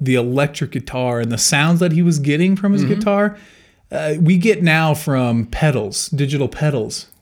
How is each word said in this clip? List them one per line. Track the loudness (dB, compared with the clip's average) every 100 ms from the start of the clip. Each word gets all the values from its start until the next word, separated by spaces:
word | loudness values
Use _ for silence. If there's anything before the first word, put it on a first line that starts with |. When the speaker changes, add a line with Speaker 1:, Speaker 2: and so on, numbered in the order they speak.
Speaker 1:
the | 0
electric | 0 0 0 -2 -4 -6
guitar | -6 -6 -4 -2 -2
and | -2
the | -2
sounds | 0 2 2 2
that | 2
he | 2
was | 2 0
getting | 0 2 2
from | 2 0
his | 0
Speaker 2:
Mm-hmm. | 0
Speaker 1:
guitar. | 0 0 0 0 -4 -16 -20 _ _ _
Uh, | -6 -2 2
we | 4 4
get | 2 2
now | 2 2 2
from | 0 0 0 0 0 -2
pedals, | 0 0 0 -2 -6 -4
digital | -2 -2 -2 -4
pedals. | -2 -2 -2 -4 -8 -14 _